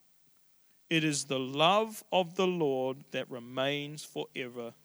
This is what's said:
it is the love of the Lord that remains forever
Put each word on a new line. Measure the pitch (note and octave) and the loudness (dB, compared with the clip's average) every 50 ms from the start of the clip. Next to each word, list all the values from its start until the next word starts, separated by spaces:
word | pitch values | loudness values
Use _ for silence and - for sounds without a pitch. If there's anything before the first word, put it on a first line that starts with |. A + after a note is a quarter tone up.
| _ _ _ _ _ _ _ _ _ _ _ _ _ _ _ _ _ - | _ _ _ _ _ _ _ _ _ _ _ _ _ _ _ _ _ 0
it | E3 D#3+ D#3 | 0 2 2
is | D#3 C#3+ C3+ C3 | 2 0 0 -2
the | C#3+ C#3 C3 | -2 -2 -2
love | C3 B2+ C#3 C#3+ D#3 E3+ G3 G#3+ A3+ A3 A3 - - - | -2 -2 2 4 6 6 6 4 2 0 -4 -12 -4 0
of | F3 F#3 F#3 E3 F3+ | 2 2 2 2 2
the | - F#3+ | 2 2
Lord | F#3 F3+ F3 D#3 C#3 C3+ C3 C3 C3 C3 C#3 - - | 2 4 2 2 2 2 2 0 -2 -4 -6 -8 -8
that | - C3 - - | -6 -6 -6 -8
remains | C3+ B2 A#2 B2 B2+ C3 C3 C#3 C#3+ C#3+ C#3+ D3 D3+ D3 - | -10 -12 -12 -6 -2 -2 0 0 0 -2 -4 -6 -10 -12 -12
forever | - - D3+ D3 - - C3+ C3 B2 A#2+ B2 A#2 A#2 A2+ _ | -10 -8 -8 -8 -6 -6 -8 -8 -8 -8 -8 -10 -10 -10 _